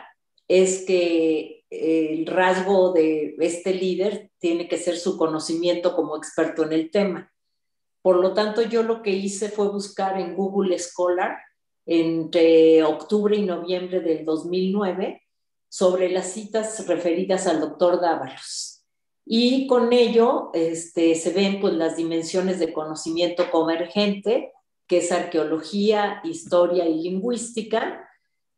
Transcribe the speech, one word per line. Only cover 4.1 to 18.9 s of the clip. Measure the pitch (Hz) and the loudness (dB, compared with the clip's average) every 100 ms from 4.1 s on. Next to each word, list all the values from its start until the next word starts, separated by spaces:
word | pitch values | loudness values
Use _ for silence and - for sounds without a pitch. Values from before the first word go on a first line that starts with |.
| 202 - _ | -4 -10 _
tiene | 170 165 175 | -2 -2 -4
que | 170 | -4
ser | - 165 | -4 -4
su | 190 - | -4 -2
conocimiento | 160 156 151 165 175 175 175 165 | -2 -2 -4 -2 0 -2 -4 -4
como | 151 151 | -4 -6
experto | - - 160 160 | -8 -4 -4 -2
en | 156 | -2
el | 160 160 | -2 -2
tema. | 208 190 170 - _ _ _ _ _ _ _ | 0 -2 -4 -10 _ _ _ _ _ _ _
Por | 185 180 | 2 4
lo | 185 | 2
tanto, | 185 208 208 | 0 0 0
yo | 226 226 | 0 0
lo | 226 226 | 0 -2
que | 208 | -2
hice | 190 196 - 208 | -2 -2 -6 -6
fue | - 196 | -2 -2
buscar | 202 196 - 190 190 | -2 -8 -6 -4 -4
en | 175 180 | -6 -4
Google | 196 196 185 175 | -2 0 0 -2
Scholar | - - 175 180 202 - - _ _ _ - | -4 -2 0 0 -2 -6 -16 _ _ _ -2
entre | 170 165 165 160 175 165 160 160 160 | 0 2 0 -2 4 6 8 8 8
octubre | 156 156 - 208 208 208 | 6 0 -2 0 2 2
y | |
noviembre | 190 170 175 180 180 180 | 0 -4 -4 -6 -4 -4
del | 165 156 156 | -2 -2 -2
dos | 156 170 | -4 -4
mil | 180 185 | -2 -2
nueve | 202 196 185 214 - _ _ _ _ _ | 0 -2 -2 -6 -8 _ _ _ _ _
sobre | - 185 180 180 | 0 2 4 2
las | 185 175 | 0 -4
citas | 220 208 220 214 - 190 | -8 -6 -4 -4 -6 -4
referidas | 165 175 170 190 185 180 | -2 0 0 0 0 0
al | 156 | -2
doctor | 147 - 175 175 | -2 0 2 2
Dávalos. | 170 151 131 - - - - - _ | 2 0 -4 -12 -14 -12 -12 -16 _